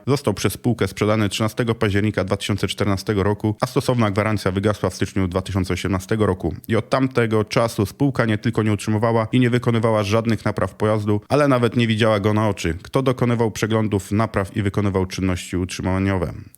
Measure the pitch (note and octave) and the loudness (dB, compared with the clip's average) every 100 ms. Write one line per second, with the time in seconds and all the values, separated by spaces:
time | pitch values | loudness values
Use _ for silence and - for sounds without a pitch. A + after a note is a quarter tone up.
0 | - C#3+ - G2 G#2 - B2 A2+ A#2+ - | -2 -2 0 -2 -2 -2 -2 0 -2 0
1 | G#2+ A2 G#2 - A2 - A#2 A2+ A2 G2+ | 0 2 0 0 -2 -2 -2 0 0 2
2 | G#2+ G2+ F#2+ G2+ - G2+ G2 - A2+ F#2+ | 0 0 -2 -2 -2 -2 -2 -2 -2 -2
3 | - G2+ F#2 G#2 G#2+ G#2 - - - B2 | -2 0 0 0 -2 -2 -2 -2 0 2
4 | G#2+ G2+ G#2 G#2+ G2 F#2+ G#2 G#2 G2 - | 2 2 0 0 -2 0 0 0 -2 -2
5 | F#2+ - F#2 F#2 - G2 F2+ F2+ F2+ F#2 | -4 -2 -2 -2 -2 -2 -2 -2 -2 -2
6 | - A2+ G#2 F2 E2+ D#2 - A2 - C3+ | -2 0 0 0 -2 -6 -2 -2 0 0
7 | C3 C3 A2+ A2 G#2 - A#2 - G2+ - | 0 0 0 0 0 0 0 0 -2 0
8 | C#3+ C3 A#2 G#2 A#2+ A2 A2 G#2 - G#2+ | 0 2 0 0 0 0 0 0 0 0
9 | A#2 A2+ A2+ B2+ B2 A#2+ B2 A#2 A2+ A2 | 2 2 2 2 2 2 2 2 2 2
10 | G2+ A2+ A2+ G#2+ G#2+ G#2 F2 - G#2+ A2 | 2 0 0 0 -2 -2 -4 -2 0 0
11 | G#2+ G#2 - C#3 C#3+ B2+ A#2 A#2+ A#2 A2 | 0 -2 2 2 4 4 2 2 2 2
12 | A2 G#2+ G#2 G#2+ A2 G2 F2 E2 - C#3+ | 4 4 2 2 0 0 -4 -4 -2 0
13 | C3+ B2+ B2 A#2 A2+ - G#2+ A2 G#2+ G2+ | 0 0 0 2 0 0 0 0 2 0
14 | - G#2 A2+ G#2 F#2+ G#2+ G2+ G#2 G2+ F#2+ | 0 0 0 0 -2 -2 -2 0 0 0
15 | F#2+ - F#2+ F2+ - F2+ F2+ - F#2 F#2 | -2 -2 -2 -2 -4 -4 -4 -4 -2 0
16 | G2 F#2+ E2+ - - | 0 0 -2 -6 -16